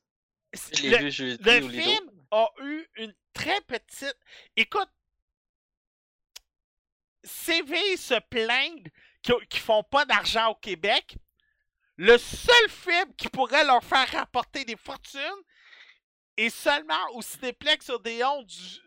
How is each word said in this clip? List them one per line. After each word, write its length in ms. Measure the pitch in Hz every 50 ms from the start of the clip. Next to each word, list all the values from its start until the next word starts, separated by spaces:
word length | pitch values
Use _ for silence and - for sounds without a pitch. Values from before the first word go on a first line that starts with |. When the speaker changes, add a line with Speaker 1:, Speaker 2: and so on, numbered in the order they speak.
| _ _ _ _ _ _ _ _ _ _ -
Speaker 1:
c-, 180 | - - - 156
Speaker 2:
Je 60 | 147 143
l'ai 60 | 135
Speaker 1:
le, 80 | - - 147
Speaker 2:
vu 60 | 143
jeudi 320 | 135 - 135 127 123 117 190
Speaker 1:
le 220 | 202 240 240 139
Speaker 2:
au 20 | 127
Lido. 140 | 120 123 330
Speaker 1:
film 280 | 381 427 440 381 277 202 175 _ _
a 160 | 214 214 226 - - -
eu 260 | 269 285 302 311 330 - - 220
une 160 | 220 214 190 _ _ _ -
très 260 | - - 302 370 403
petite... 540 | 403 - 262 220 - - - - 277 277 262 _ _ - - - - _ _
Écoute, 340 | 220 226 - - 403 381 - _ _ _ _ _ _ _ _ _ _ _ _ _ _ _ _ _ _ _ _ _ _ _ _ _ _ _ _ - - _ _ _ _ _ _ _ _ _ _ _ _ _ _ _ _ -
C 380 | - - - - - 330 330 330
V 340 | 262 302 330 392 403 370 -
se 220 | - - 254 214 - _
plaignent 540 | - 233 220 226 240 262 277 320 339 285 185 160 - _ _ _ _ _ -
qu'ils, 120 | - 247 233 - -
qu'ils 100 | - -
font 220 | - - 220 214 208
pas 220 | - - 277 294
d'argent 440 | 262 226 208 - - - 226 226 226
au 40 | 214
Québec. 600 | - - 220 180 165 165 202 240 302 - - - - - _ _ _ _ _ _ _ _ _ _ _ _ _ _ -
Le 200 | 170 208 240 240
seul 520 | - - - - - - 480 480 453 -
film 460 | - - - 359 339 349 381 294 - -
qui 120 | - -
pourrait 340 | - 262 262 233 240 294 302
leur 200 | 285 254 240 -
faire 240 | - 247 233 - -
rapporter 540 | - - 254 - - 247 226 - - 294 262
des 100 | 233 220
fortunes 460 | 202 - - - - - - - 277 285 320 392 403 349 _ _ _ _ - - - - - _ _ _ _ _ _ _ _ _ -
est 120 | 220 233
seulement 440 | - - - 311 285 294 311 311 311 330 370 302 233
au 80 | 240
Cinéplex 680 | 214 - - - 262 247 240 - - 294 311 311 - -
Odéon 540 | 262 226 185 233 233 233 247 269 285 285 240
du, 360 | 185 170 175 185 - - - -